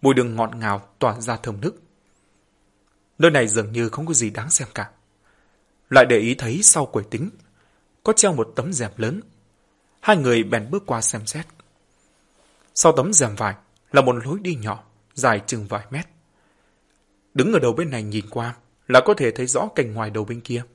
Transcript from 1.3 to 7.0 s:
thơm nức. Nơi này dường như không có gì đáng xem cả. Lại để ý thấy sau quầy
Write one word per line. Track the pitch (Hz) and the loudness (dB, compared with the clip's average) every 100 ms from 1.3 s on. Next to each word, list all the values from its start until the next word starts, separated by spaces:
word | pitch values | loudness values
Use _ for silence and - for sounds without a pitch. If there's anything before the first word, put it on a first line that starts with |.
| 113 | -8
thơm | - 101 | -8 -6
nức. | 139 226 _ _ _ _ _ _ _ _ _ _ _ _ _ _ | -8 -8 _ _ _ _ _ _ _ _ _ _ _ _ _ _
Nơi | 165 | 4
này | 147 113 | 4 2
dường | 110 104 | 0 -4
như | 113 117 | -2 -4
không | - 160 | -4 -4
có | |
gì | 156 113 | -2 -2
đáng | 101 120 | -6 -4
xem | - 135 | -4 -4
cả. | - 101 _ _ _ _ _ _ _ _ _ _ | -10 -12 _ _ _ _ _ _ _ _ _ _
Lại | 131 127 | 8 8
để | 117 | 6
ý | 113 | 2
thấy | 123 117 143 | -2 -4 2
sau | 208 165 139 | 2 2 0
quầy | - | -4